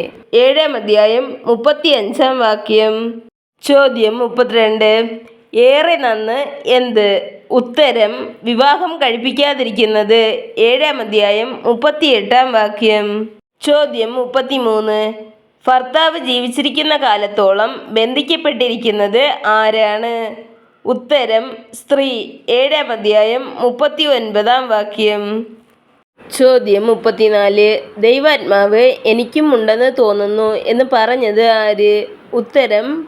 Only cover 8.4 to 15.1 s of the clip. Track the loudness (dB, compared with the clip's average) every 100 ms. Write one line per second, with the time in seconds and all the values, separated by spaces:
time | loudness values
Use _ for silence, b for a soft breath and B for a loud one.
8.4 | -4 0 2 2 -2 -2 -2 -2 -4 -2
9.4 | -2 -2 -4 -2 0 0 2 2 2 -2
10.4 | -6 0 2 2 0 -2 -2 0 0 0
11.4 | -4 -6 -4 0 0 0 0 0 2 2
12.4 | 2 0 -2 0 0 0 0 -4 -8 -14
13.4 | _ _ 0 0 0 -2 -6 -4 -4 -2
14.4 | -2 -2 -2 -2 -2 -2 -2